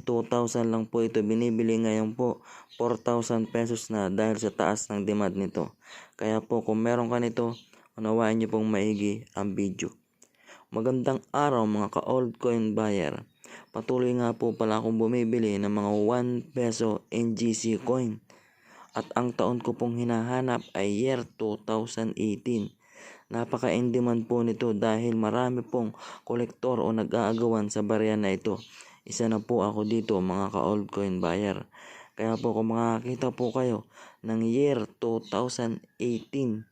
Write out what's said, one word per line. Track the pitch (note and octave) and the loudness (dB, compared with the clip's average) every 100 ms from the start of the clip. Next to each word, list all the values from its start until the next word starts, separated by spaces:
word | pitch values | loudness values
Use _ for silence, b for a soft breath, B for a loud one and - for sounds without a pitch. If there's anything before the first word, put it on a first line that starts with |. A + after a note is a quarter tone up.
| A#2 | -2
two | A#2 A#2 | -2 2
thousand | A#2+ A#2 A#2+ A2+ | 0 2 0 0
lang | A2+ A2 | 0 0
po | A#2+ | 0
ito | A2+ A2 | 0 0
binibili. | G#2 A2 A#2+ A2+ A2+ A2+ | 2 2 2 2 2 2
Ngayon | A2+ A2 A2 | 2 2 0
po, | A#2 B2+ - B B B - | 0 -2 -2 B B B -4
four | A#2+ | -2
thousand | A2+ - A#2+ A2+ A#2 A2 | 0 2 0 2 0 0
pesos | A#2 A#2 A#2 - | -2 -2 -2 -4
na | A2 F#2+ | -2 0
dahil | G2 A2 G#2 | 2 2 2
sa | G#2 | -2
taas | - E2+ G#2+ - | 0 0 0 -2
ng | G#2 | -2
demand | G2 G#2 G2+ | 0 0 0
nito. | F#2+ G2 - D#2+ - B B B | 0 -2 -2 -4 -8 B B B
Kaya | - G#2+ A2 | -6 -2 -2
po, | G#2+ A#2 | 0 -2
kung | - A2 | 0 0
meron | A#2 A#2+ A#2 | 2 0 0
ka | A#2+ | 0
nito, | A#2+ A2+ A#2 A#2 B B B - | 0 0 -2 -4 B B B -6
unawain | A2 A2+ A2 A2+ | 0 2 4 2
niyo | A2 | 2
pong | A2 A2 | 0 2
maigi | G#2 G#2 G#2 G#2 G#2 A#2+ | 2 2 0 0 -2 -6
ang | - G2+ G2 | -6 -4 -2
video. | G2+ F#2 - - _ _ B B B B B | -2 -2 -6 -8 _ _ B B B B B
Magandang | - A#2 C3 B2 C3 - | -2 0 2 0 -2 -2
araw, | C3+ D3 B2+ G#2+ | 0 2 4 2
mga | G#2 G2+ | 2 0
ka-altcoin | - - B2+ B2+ A2+ B2 A#2 A2 G#2 | -2 0 0 0 -2 0 0 0 0
buyer. | G#2+ G2+ D#2 - - _ B B B | 0 0 -2 -4 -12 _ B B B
Patuloy | - A2+ B2+ B2 B2 | -10 -2 0 2 2
nga | A#2+ | 0
po | A#2 A#2+ | 0 -2
pala | G#2+ A2 G#2+ | 0 0 2
akong | A2+ A2+ | 0 2
bumibili | A2+ B2 A#2 A#2+ A2 G2+ | 2 2 2 2 2 2
ng | G2+ | 0
mga | G#2 G2+ G#2 G#2 | 0 2 2 4
one | B2 B2 B2 - | 2 0 -2 -4
peso | C3 A#2+ A2 A#2 G#2 - | -2 -2 0 0 0 -4
N | A2 A#2 | -2 -2
G | A2 A#2 | 0 0
C | A2 A2+ G#2+ | 0 0 -2
coin. | G#2 B2+ A#2+ A2 _ B B B B B B | 0 0 0 -4 _ B B B B B B
At | - - - | -8 -2 0
ang | B2 | 0
taon | A#2+ G#2+ B2 | 2 2 2
ko | A2+ | -2
pong | A#2 B2 A#2 | -2 -2 0
hinahanap | A#2+ A#2 A2+ B2+ C3 A#2+ - - | 0 0 0 0 0 -2 -2 -2
ay | G2 G2+ | 0 2
year | B2 C3 | 0 0
two | - - G#2+ G#2+ | -4 -4 -4 -4
thousand | - A2 A2+ - A2+ - | -2 -2 -2 -4 -4 -2
eighteen. | G#2+ G2+ - A#2+ G2+ - B B B B B | -2 -2 -2 -2 -2 -8 B B B B B
Napaka-in | A2+ G#2 A#2 B2+ F2+ B2 | -6 -4 -2 2 2 2
demand | A#2+ A#2+ A#2 A2+ | 2 2 0 0
po | A#2+ | 0
nito | A#2 A2 A#2+ G#2 | 0 0 0 2
dahil | A2+ A2 A#2+ A2+ | 2 2 2 0
marami | A2 A2 B2+ B2 | 2 2 0 -2
pong | A#2 C3+ A2 - B B - | -2 -2 -2 -6 B B -6
kolektor | A#2+ A#2+ - B2+ B2 | -4 -4 -2 -2 2
o | F2+ | 2
nag-aagawan | A2 G#2 A#2 G#2+ A2+ A#2 A2+ G#2 | 2 0 2 2 2 2 2 0
sa | G#2+ | -2
barya | G#2 A2 A2 G#2+ | 0 2 2 2
na | G#2 F#2+ | 2 0
ito. | G#2+ G2 - B B B - | -2 -4 -6 B B B -12
Isa | - A2+ | -2 0
na | A2 | 0
po | A2 A#2+ | 0 2
ako | G2 G#2+ G#2+ | 2 0 0
dito, | A2+ G#2+ G2+ | 0 2 2
mga | F#2 F#2 G2 | 2 0 -2
ka-altcoin | G2 C#2 G#2 G2 - G2+ F#2 | 0 2 0 -2 -2 -2 0
buyer. | F2+ F2+ G#2 F#2+ - B B B B - | 0 0 0 -2 -8 B B B B -6
Kaya | A2 A2+ | -2 0
po, | A#2 | 0
kung | A2 A2 A2+ | 0 0 2
makakita | A#2 A2+ A#2+ B2+ C3 | 2 0 -2 -2 -4
po | B2 B2 B2+ | -2 -2 0
kayo | B2+ G#2+ - B B B A2 | 0 0 -6 B B B -4
ng | A2+ | -2
year | A2+ A#2+ C#3+ B2+ G#2+ - | 0 2 2 2 -2 -4
two | A#2+ A2+ - | -2 -2 -2
thousand | F#2+ B2 - A#2 A2 - _ | -2 -2 -2 -4 -4 -10 _
eighteen | A#2+ A#2 - C#3 C3 G#2+ A2 | -4 -4 -4 -2 -2 -2 -8